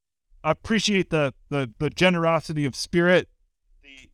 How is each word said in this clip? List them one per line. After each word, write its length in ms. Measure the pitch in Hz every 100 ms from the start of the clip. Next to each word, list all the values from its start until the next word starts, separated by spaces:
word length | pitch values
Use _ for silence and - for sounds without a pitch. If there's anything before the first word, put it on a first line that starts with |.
| _ _ _ -
I 60 | 151
appreciate 600 | 160 - 220 - 202 175
the, 220 | 160 143 - -
the, 200 | 143 131 -
the 100 | 151
generosity 760 | 127 180 175 165 165 - 156 143
of 80 |
spirit, 540 | - - 180 175 180 - _ _ _ _ _
the 280 | 143 135 131